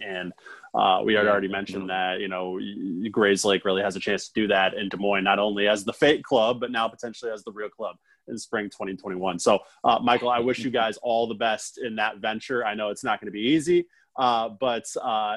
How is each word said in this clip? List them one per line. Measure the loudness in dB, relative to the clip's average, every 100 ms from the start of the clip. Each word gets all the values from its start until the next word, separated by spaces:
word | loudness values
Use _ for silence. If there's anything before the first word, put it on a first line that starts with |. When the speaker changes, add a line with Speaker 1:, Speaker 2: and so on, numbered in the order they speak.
Speaker 1:
And, | -8 -6 -8 -10 -20 -20 -6
uh, | 2 4 4
we | 4
had | 4 4
Speaker 2:
Yeah, |
Speaker 1:
already | 2 2
mentioned | -4 -6 -6 -4
Speaker 2:
definitely. | -2 -2 -2
Speaker 1:
that, |
you | -4
know, | -4 -4
y-, | -6 -8 -8 -6 -4
y-, | -4
Grayslake | 2 4 4 4 2
really | 2 0
has | 0
a | -2
chance | -2 -4 -2
to |
do | -2 2
that | 4 2
in | 0 -6
Des | -2
Moines, | 0 2
not | 2 4
only | 2 2 2
as | 2
the | -2
fake | 2 4 4
club, | 2 4 4 0
but | -4
now | -2 -4
potentially | -4 -12 -10 -8
as | -8
the | -12
real | -10 -12
club | -8 -10 -10 _ _ -12
in | -12
spring | -6 -4 -4
twenty | -8 -8 -8
twenty-one. | -6 -4 -4 0
So, | 4 2 0 _
uh, | 2 2
Michael, | 4 2 2
I | 0
wish | 0 -2
you | -2
guys | 0 0 -2
all | -2 0 0
the | 0 -2
best | -2 -6 -8
in | -8 -2
that | -4 -2
venture. | -4 -4 -4 -2 -2
I |
know | -2 -4
it's | -4
not | -2 -2
gonna | -4
be | -4 2 2
easy, | 4 2 2 _ _ 0
uh, | 2 2 0 -2
but, | -2 -2 -4 -6
uh, | -2 0 -2